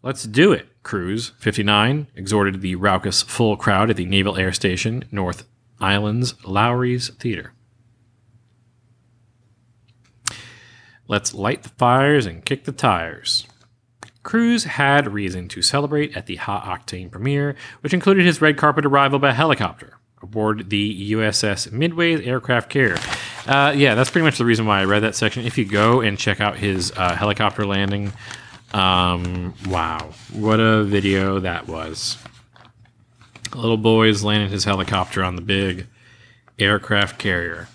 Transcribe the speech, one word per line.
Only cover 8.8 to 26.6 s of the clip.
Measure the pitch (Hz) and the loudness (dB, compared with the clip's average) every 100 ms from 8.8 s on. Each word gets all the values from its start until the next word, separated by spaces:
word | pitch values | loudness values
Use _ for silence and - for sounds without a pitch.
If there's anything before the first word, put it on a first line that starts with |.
| _ _ _ _ _ _ _ _ _ _ _ _ _ _ - - - - - - _ _ _ | _ _ _ _ _ _ _ _ _ _ _ _ _ _ -12 -12 -20 -20 -20 -20 _ _ _
"Let's | 104 - | -4 -4
light | - 101 139 | -4 -4 -4
the | - | -8
fires | _ 123 127 139 147 | _ 2 4 4 2
and | 104 82 | 0 -6
kick | - 131 | -6 -6
the | - | -6
tires." | 131 127 90 82 76 - - - _ _ _ _ _ - _ | -2 0 0 -2 -10 -4 -4 -4 _ _ _ _ _ -20 _
Cruise | - 226 233 240 | -2 2 4 2
had | - - 139 143 131 | 0 2 4 4 2
reason | 104 95 90 90 | -2 -4 -6 -10
to | - | 0
celebrate | 90 139 143 147 147 - | 2 2 0 0 -2 -6
at | - | -10
the | 90 | -8
hot | - 101 | -6 -6
octane | - 90 - 90 92 | -6 -10 -10 -14 -14
premiere, | 92 123 143 143 135 - - | -6 -2 0 -2 -6 -16 -10
which | - | -2
included | 180 185 196 | 0 4 6
his | 175 156 | 4 6
red | 156 143 | 4 4
carpet | 151 147 147 | 2 4 4
arrival | 139 139 139 | 4 4 4
by | 139 | 2
helicopter | 120 160 135 98 - - _ _ _ | 4 2 2 0 -6 -20 _ _ _
aboard | 92 110 107 107 95 | -10 -2 -2 -2 -2
the | 104 | -2
U | 104 95 101 110 | -2 -4 -4 0
S | 110 101 | 0 0
S | 107 98 - | -2 -4 -6
Midway's | 110 165 165 170 160 | -2 -2 0 0 0
aircraft | 123 127 - 120 - | -2 -6 0 -2 0
carrier. | 143 120 85 - - - - | 0 0 0 -6 -10 -10 -12
Uh, | - 139 143 143 | 0 2 2 4
yeah, | 139 110 | 4 4
that's | 135 | 2
pretty | 175 | 2
much | 160 - | 2 2
the | |
reason | 120 113 | 2 2
why | 110 98 | 4 2
I | |
read | 95 104 | 4 2
that | 110 - | 2 0
section. | 110 123 | -2 -2
If | 117 120 | -6 -2
you | |
go | 101 104 110 123 | 0 2 4 4
and | 113 98 | 2 -2
check | - 101 | -2 0
out | 104 | -2
his, | 95 | -2